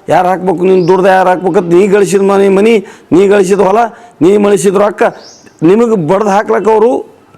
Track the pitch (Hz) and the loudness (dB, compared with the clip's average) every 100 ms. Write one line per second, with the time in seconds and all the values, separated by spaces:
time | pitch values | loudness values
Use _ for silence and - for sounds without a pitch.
0 | - 156 180 185 180 170 185 185 165 185 | -4 -2 0 -2 -4 -2 0 0 2 0
1 | 190 190 185 185 185 175 175 175 202 202 | 2 2 0 -2 -2 -2 0 0 2 0
2 | 190 190 196 196 196 190 214 226 196 - | 0 0 0 0 2 2 2 0 -2 -16
3 | - 165 196 202 180 190 190 208 226 - | -2 0 2 2 0 0 0 -2 -2 -6
4 | - - 160 208 202 202 180 190 208 - | -18 -2 0 2 0 0 0 0 -2 -2
5 | 220 - - - - - 156 208 240 220 | -4 -4 -20 -20 -20 -4 0 2 0 -2
6 | 151 190 214 196 220 220 208 220 226 - | -2 -2 0 -2 -2 -2 0 0 0 -2
7 | - - _ | -8 -20 _